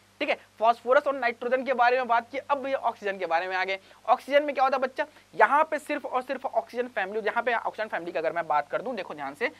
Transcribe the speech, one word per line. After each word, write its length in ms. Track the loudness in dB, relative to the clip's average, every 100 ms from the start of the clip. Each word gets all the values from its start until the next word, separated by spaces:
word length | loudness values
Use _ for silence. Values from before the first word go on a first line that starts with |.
| _ _
ठीक 80 | -2
है। 100 | -2 -6 _
Phosphorus 480 | 2 2 2 2 2
और 80 | -2
nitrogen 480 | -4 -4 -2 -2
के 100 | 0
बारे 220 | 2 4 4
में 120 | 2
बात 220 | 0 0
की, 80 | -8
अब 260 | -4 -4 -2
ये 80 |
oxygen 440 | -2 -2 -4 -6 -4
के 80 | -2
बारे 220 | -2 0
में 60 | -2
आ 80 |
गए। 140 | -2 -4 -8 -12 0
Oxygen 360 | 0 4 2
में 120 | 2
क्या 100 | 2
होता 120 | 2 2
है 60 |
बच्चा? 240 | -2 -2 -6 -8 _
यहाँ 280 | 4 6 6
पे 140 | 4 0
सिर्फ 260 | -4 -6 -2
और 160 | -4
सिर्फ 240 | -4 -6 -2
oxygen 420 | -2 -2 -6 -4
family, 320 | -4 -4 -2
यहाँ 220 | -2 0
पे 120 | 0
oxygen 340 | 0 -2 -6 -6
family 240 | -4 -4
की 60 | -2
अगर 140 | -2
मैं 140 | -2 0
बात 200 | 0 2
कर 120 | -4
दूं, 140 | -4 -6
देखो 180 | -8
ध्यान 200 | -8 -10
से, 160 | -4 -6 -6